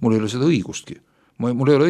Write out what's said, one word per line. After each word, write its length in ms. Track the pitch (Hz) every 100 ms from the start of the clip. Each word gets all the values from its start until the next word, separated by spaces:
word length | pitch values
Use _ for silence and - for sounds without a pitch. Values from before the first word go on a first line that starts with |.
Mul 160 | 120 110
ei 40 |
ole 80 | 107
seda 200 | 123 147
õigustki. 500 | 151 87 - - - _ _ _ -
Ma, 160 | 117
mul 160 | 123 135
ei 60 |
ole 80 | 143